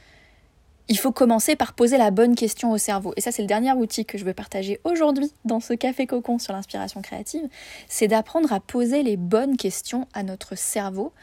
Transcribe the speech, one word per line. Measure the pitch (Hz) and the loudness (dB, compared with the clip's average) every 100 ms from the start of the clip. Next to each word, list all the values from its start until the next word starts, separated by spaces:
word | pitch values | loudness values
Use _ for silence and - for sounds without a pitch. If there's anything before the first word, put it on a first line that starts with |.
| _ _ _ _ _ _ _ _ - | _ _ _ _ _ _ _ _ -2
il | 214 | 0
faut | 269 | 2
commencer | - 240 226 311 302 | 4 4 4 4 2
par | - | 0
poser | - 240 269 | 2 4 6
la | 208 | 4
bonne | 190 240 240 | 6 4 4
question | 220 - 233 | 0 -2 0
au | 214 | 0
cerveau. | - 196 190 - | 0 -2 -4 -6
Et | |
ça, | 240 | -4
c'est | 240 | -2
le | 202 | 0
dernier | 208 262 | 2 2
outil | 262 226 - | 2 0 -2
que | 220 202 | -6 -6
je | |
veux | 190 | -6
partager | 185 208 196 196 202 | -6 -6 -6 -6 -4
aujourd'hui | 330 339 302 277 285 - | -2 2 2 2 -2 -4
dans | 226 226 | -2 -2
ce | - | -2
Café | 233 262 262 254 | -2 0 -2 -2
Cocon | 247 240 240 | -2 -2 -2
sur | - | -2
l'inspiration | 196 196 196 196 196 | -8 -8 -8 -8 -10
créative, | 196 - 214 320 294 - - - - | -12 -12 -8 -8 -8 -12 -20 -20 -12
c'est | - 214 | -2 2
d'apprendre | 220 220 330 311 | 2 2 0 0
à | 196 | 0
poser | - 240 240 285 | -2 0 2 2
les | 254 196 | 0 -2
bonnes | 175 214 277 254 | 0 2 2 0
questions | 190 - - 240 262 | -2 -4 -6 -6 -6
à | 208 | -6
notre | 190 190 - 185 | -8 -8 -12 -8
cerveau. | - 220 196 190 277 - | -4 -4 -4 -4 -6 -8